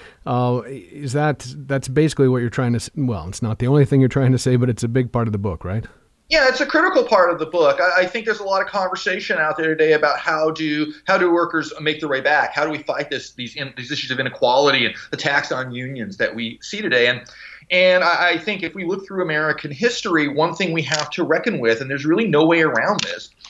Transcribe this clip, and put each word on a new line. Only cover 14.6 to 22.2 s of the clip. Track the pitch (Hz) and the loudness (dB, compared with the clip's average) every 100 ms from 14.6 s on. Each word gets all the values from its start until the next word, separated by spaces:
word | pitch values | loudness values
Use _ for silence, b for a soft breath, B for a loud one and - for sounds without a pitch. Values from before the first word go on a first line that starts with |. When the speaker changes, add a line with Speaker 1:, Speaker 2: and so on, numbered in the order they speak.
| 143 131 113 | 4 4 0
Speaker 2:
and | B B | B B
attacks | 151 147 143 143 | -6 0 0 -2
on | 131 127 | -6 -6
unions | 123 127 135 101 95 | -8 -10 -8 -10 -4
that | 139 | -4
we | 113 113 113 | -2 -8 -10
see | - 208 | -12 -6
today? | 185 127 120 | 0 2 2
And, | 123 - B B B - | 0 -6 B B B -2
and | 180 185 185 | 2 4 4
I, | 170 175 175 | 4 2 2
I | 170 | 0
think | 214 202 | -4 -6
if | 165 | -6
we | 196 | -8
look | 170 196 196 | -6 -6 -6
through | 190 | -6
American | 170 151 156 147 151 | -2 0 -2 -2 -6
history, | 135 240 233 214 160 143 | -2 -2 -2 -2 0 0
one | 143 165 | 0 -2
thing | 156 185 | 0 -4
we | 165 | -2
have | 131 151 143 | -2 -4 -4
to | - | -4
reckon | 151 160 240 165 | 0 0 0 -2
with, | 113 113 | 0 0
and | 135 | -2
there's | 139 | -4
really | 147 185 | 0 0